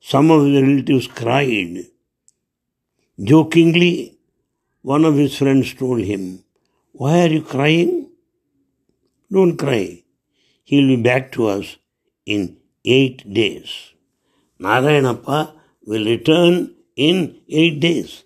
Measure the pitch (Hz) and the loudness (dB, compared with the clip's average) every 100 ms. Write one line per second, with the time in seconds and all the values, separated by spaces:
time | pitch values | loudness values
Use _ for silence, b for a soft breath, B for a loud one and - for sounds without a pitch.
0 | - 135 156 160 143 139 135 139 120 135 | -2 2 4 4 4 2 2 0 0 -2
1 | - - 117 131 139 107 87 90 - _ | -2 -8 -4 -2 -2 -4 -6 -10 -16 _
2 | _ _ _ _ _ _ _ _ _ _ | _ _ _ _ _ _ _ _ _ _
3 | _ - 101 156 156 170 165 170 180 170 | _ -12 4 4 4 4 4 4 2 0
4 | - _ _ _ _ _ _ _ 127 139 | -8 _ _ _ _ _ _ _ -4 0
5 | 160 143 147 - 135 135 123 - 127 120 | 2 2 0 0 0 2 0 -6 -6 -4
6 | 95 98 92 92 _ _ _ _ _ - | -4 -6 -8 -14 _ _ _ _ _ -8
7 | 131 170 175 156 - 131 143 165 175 359 | 0 2 2 -2 -4 -4 0 0 0 -4
8 | 269 _ _ _ _ _ _ _ _ _ | -8 _ _ _ _ _ _ _ _ _
9 | _ _ _ 190 180 160 143 120 87 - | _ _ _ 0 0 0 -2 -2 -4 -10
10 | _ _ _ _ _ _ _ 143 135 127 | _ _ _ _ _ _ _ 2 2 2
11 | 113 127 135 - 110 101 92 - _ _ | 2 0 -4 -4 -4 -4 -8 -18 _ _
12 | _ _ - 104 87 - _ _ - 131 | _ _ -8 -6 -6 -10 _ _ 0 2
13 | 135 - - 98 104 - - - - _ | 2 -4 -8 -2 -2 -4 -16 -20 -20 _
14 | _ _ _ _ _ _ 92 117 139 147 | _ _ _ _ _ _ -2 0 2 2
15 | 131 117 - 143 190 b b b - 107 | 0 -4 -4 -6 -6 b b b -8 -6
16 | 107 117 156 165 175 180 - _ _ - | -2 -2 2 2 4 0 -4 _ _ -4
17 | 147 185 143 - _ 151 165 147 165 156 | -2 0 -4 -10 _ 0 0 0 -2 -2
18 | - - | -6 -16